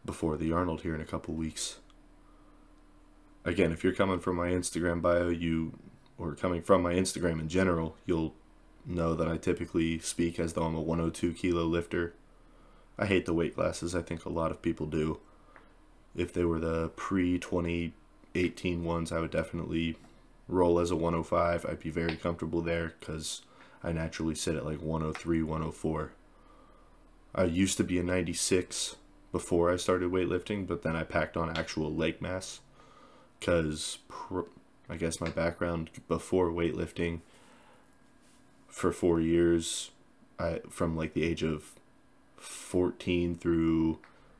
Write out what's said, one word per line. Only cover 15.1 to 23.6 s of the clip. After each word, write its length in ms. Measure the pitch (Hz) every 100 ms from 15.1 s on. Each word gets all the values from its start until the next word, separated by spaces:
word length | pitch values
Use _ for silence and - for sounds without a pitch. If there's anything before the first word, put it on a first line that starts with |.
| 78 - - - - - - - - - 85
If 180 | 87
they 120 | 90 85
were 140 | 82
the 300 | 82 82 82 -
pre-twenty 1000 | - 95 90 90 - 90 85 85 82 - - - -
eighteen 500 | - 87 - 92 85
ones, 280 | 85 85 82
I 80 | 82
would 120 | 82
definitely 640 | 82 80 85 80 82 82 80 - - - - -
roll 320 | 90 87 85
as 120 | 85
a 40 | 82
one 180 | 82
oh 100 | 82
five. 420 | 80 85 85 85 80
I'd 140 | 80
be 100 | 80
very 260 | 80 82 80
comfortable 460 | 87 85 80 85
there 320 | 85 85 82 -
'cause 400 | - 78 76 - - -